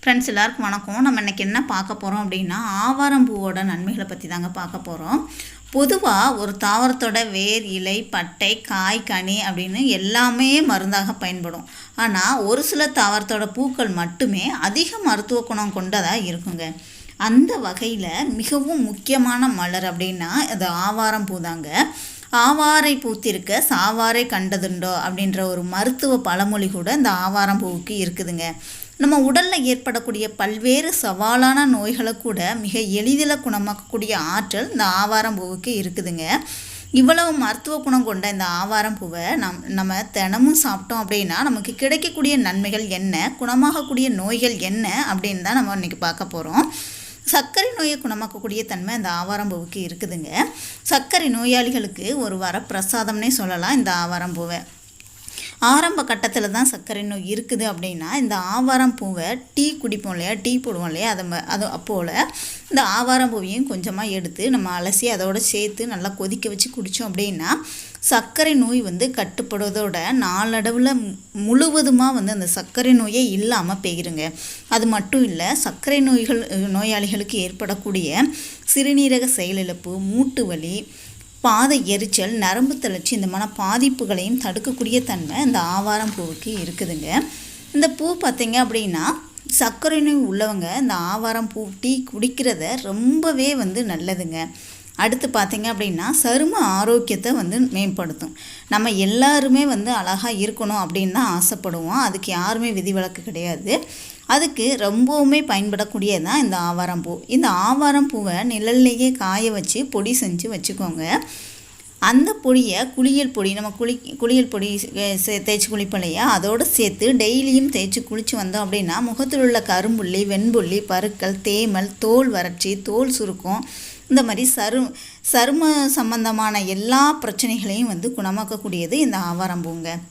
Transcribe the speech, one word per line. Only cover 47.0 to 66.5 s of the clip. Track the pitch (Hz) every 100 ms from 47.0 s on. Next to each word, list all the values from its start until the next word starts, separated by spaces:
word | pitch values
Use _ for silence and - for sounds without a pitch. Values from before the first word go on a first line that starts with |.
| - - -
சர்க்கரை | 277 277 - 453 480
நோயை | 311 294
குணமாக்கக்கூடிய | 247 214 220 208 220 208 220
தன்மை | 190 185 233
இந்த | 185
ஆவாரம் | 175 180 208 202
பூவுக்கு | 180 170 202 180
இருக்குதுங்க. | 175 196 175 156 175 - - - -
சர்க்கரை | - 262 254 370 320
நோயாளிகளுக்கு | 233 240 247 240 247 208 202 196 277
ஒரு | 220 190
வரப்பிரசாதம்னே | 185 180 247 190 190 240 214 214 226
சொல்லலாம் | 254 185 180 180 269
இந்த | 196
ஆவாரம் | 175 170 175 175
பூவை. | 165 170 170 - - - - - - - - - -
ஆரம்ப | 233 277 339 359
கட்டத்துல | - 226 226 247 208
தான் | 214 254
சர்க்கரை | 226 - 208
நோய் | 208 202 185
இருக்குது | 214 - 233 220
அப்படின்னா, | 175 180 175 160 262
இந்த | 240 202
ஆவாரம் | 180 220 254 262 254 247
பூவை | 196 185 170 247 -
டீ | - 294 302
குடிப்போம் | 233 208 202
இல்லையா, | 180 175
டீ | 214 190 254
போடுவோம் | 254 180 175
இல்லையா, | 160 220
அதை | 202 180
ம-, | 175 -
அது | 202 202
அப்போல | 170 - 202 170 170 339 - - - -
இந்த | 269
ஆவாரம் | 226 202 247 254 254
பூவையும் | 220 185 214 269
கொஞ்சமா | 190 175 190 214
எடுத்து | 190 175 - 226
நம்ம | 254 185 180
அலசி | 180 196
அதோட | 240 208 185 190
சேர்த்து | - 202 208 208 233
நல்லா | 196 190
கொதிக்க | 196 190 190
வச்சு | 220